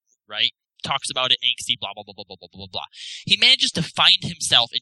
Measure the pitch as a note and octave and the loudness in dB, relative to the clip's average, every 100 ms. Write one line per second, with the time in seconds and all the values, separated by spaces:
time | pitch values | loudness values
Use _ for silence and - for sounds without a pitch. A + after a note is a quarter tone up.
0 | _ _ _ G#2+ A#2+ - _ _ - C#3 | _ _ _ -2 0 -2 _ _ -4 -4
1 | - B2+ B2+ B2+ B2+ B2 - B2 G2+ G2+ | -2 -2 0 0 0 -4 -4 -4 -6 -8
2 | G#2 G2+ G2 F#2+ F2 F#2+ F#2+ F#2 D2 - | -12 -14 -16 -16 -16 -14 -12 -10 -12 -14
3 | - - - G3+ A#3 C4 C4+ - D#3 - | -14 -12 -2 2 4 4 2 -2 -2 2
4 | D#3+ F#3+ - E3 - C3 A#2 C#3+ | 4 4 0 -6 2 2 2 -2